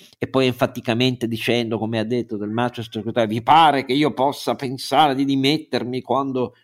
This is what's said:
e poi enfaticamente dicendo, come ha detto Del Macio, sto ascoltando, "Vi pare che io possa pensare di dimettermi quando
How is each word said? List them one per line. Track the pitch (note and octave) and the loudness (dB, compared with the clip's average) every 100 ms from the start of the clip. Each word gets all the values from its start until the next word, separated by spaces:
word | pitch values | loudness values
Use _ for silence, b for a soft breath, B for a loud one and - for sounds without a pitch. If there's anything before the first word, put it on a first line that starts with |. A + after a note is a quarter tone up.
| b b | b b
e | - | -2
poi | C3+ C3 | 0 2
enfaticamente | A#2+ B2+ - - A2+ B2+ B2 A#2 | 2 -2 -2 -4 0 0 0 -4
dicendo, | A2+ - A#2+ A2+ A2 | -4 0 0 0 -2
come | G#2+ A#2 | -2 -2
ha | |
detto | G#2+ B2 A2+ G#2 | -2 -2 -4 -6
Del | G#2 | -4
Macio, | A2+ B2 A#2+ | -2 -2 -4
sto | A2+ A2+ | -10 -8
ascoltando, | G#2+ A2+ A2 | -4 -2 0
"Vi | A#2 | 0
pare | A2+ D#3 D#3 C#3 B2+ | 4 6 6 4 0
che | |
io | C#3 D3 | 0 0
possa | A2 C3+ C3 - A#2 | 2 -2 -2 -4 -4
pensare | C3 C3 - C3+ D3+ | -4 -8 0 2 4
di | C3 | 2
dimettermi | C#3 C#3 C3+ D3+ - B2 A#2 B2+ | 0 2 2 0 -2 -4 -4 -6
quando | - B2 C#3 B2+ A#2+ - | -2 -2 0 -2 -4 -6